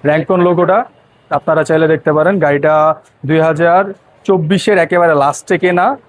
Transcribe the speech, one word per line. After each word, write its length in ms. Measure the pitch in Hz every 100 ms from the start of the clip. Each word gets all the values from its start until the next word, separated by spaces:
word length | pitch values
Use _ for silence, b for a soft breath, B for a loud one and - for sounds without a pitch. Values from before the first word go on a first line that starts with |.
র‍্যাঙ্কন 360 | 143 156 170 185
লোগোটা 440 | 175 175 175 196 247 _ _ _ _
আপনারা 340 | 147 - 160
চাইলে 240 | 151 160 160
দেখতে 240 | 156 156
পারেন। 260 | 151 160 196
গাড়িটা 560 | 151 143 151 156 156 156 _ _ 135
দুই 140 | 160
হাজার 520 | 160 156 170 175 196 196 _ _
চব্বিশের 540 | - 190 156 190 - 202
একেবারে 360 | 165 175 170
লাস্টে 440 | 147 139 143 - 185
কেনা 380 | 180 175 196 277